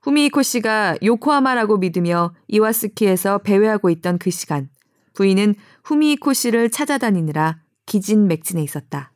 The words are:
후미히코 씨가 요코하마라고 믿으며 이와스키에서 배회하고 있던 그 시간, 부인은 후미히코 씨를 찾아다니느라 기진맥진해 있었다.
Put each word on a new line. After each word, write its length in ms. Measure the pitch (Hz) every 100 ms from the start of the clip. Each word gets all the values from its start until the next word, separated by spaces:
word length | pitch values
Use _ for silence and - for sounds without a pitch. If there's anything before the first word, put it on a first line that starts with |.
후미히코 400 | - 294 294 294
씨가 540 | 269 247 220 214 202 160
요코하마라고 720 | 208 226 277 294 269 247 214 214
믿으며 560 | 185 180 175 170 175 175 _
이와스키에서 920 | 208 220 220 208 - 208 185 196 202
배회하고 500 | 196 196 214 214 185
있던 280 | 165 180 175
그 140 | 185
시간, 380 | 170 - 147 139 _ _ _ _
부인은 420 | - 196 190 208 208 _ _
후미히코 480 | - 302 302 294 -
씨를 380 | 269 240 233 233
찾아다니느라 880 | 226 294 285 240 190 160 151 156 160 _ _ -
기진맥진해 800 | 208 196 214 202 160 - 175
있었다. 480 | 147 151 - 143 135